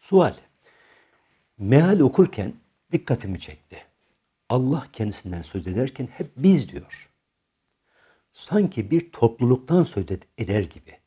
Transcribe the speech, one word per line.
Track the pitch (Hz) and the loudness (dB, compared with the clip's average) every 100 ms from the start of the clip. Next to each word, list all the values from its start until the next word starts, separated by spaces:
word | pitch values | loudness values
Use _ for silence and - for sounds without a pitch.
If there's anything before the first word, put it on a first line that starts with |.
| _ | _
Sual. | 190 147 - _ _ _ _ _ _ _ _ _ _ _ _ | 2 2 -2 _ _ _ _ _ _ _ _ _ _ _ _
Meal | 98 135 175 196 | 2 4 4 4
okurken | 131 - 185 - 98 - _ _ _ | 2 4 2 2 -8 -10 _ _ _
dikkatimi | 165 - 131 98 90 | -6 -2 -4 -4 -10
çekti. | - 73 _ 90 - _ _ _ _ _ _ | -12 -20 _ -20 -20 _ _ _ _ _ _
Allah | 123 131 147 - | -2 0 -4 -6
kendisinden | - 107 98 92 87 | -8 -8 -8 -10 -12
söz | 82 98 87 | -8 -10 -6
ederken | 92 135 - 127 | -4 -6 -6 -12
hep | - 165 - | -10 -14 -2
"biz" | 170 175 107 | 2 2 0
diyor. | 92 - - - _ _ _ _ _ _ _ _ _ _ _ _ | -14 -18 -20 -20 _ _ _ _ _ _ _ _ _ _ _ _
Sanki | _ - 202 196 117 104 | _ -4 0 0 -2 -2
bir | 165 170 | -2 -2
topluluktan | - 117 113 120 127 - 175 | 0 0 0 0 0 2 0
söz | 160 - 92 | 0 -2 -6
ed-, | 95 _ - | -8 _ -12
eder | 92 104 | -4 -2
gibi. | 95 - _ - | -4 -10 _ -20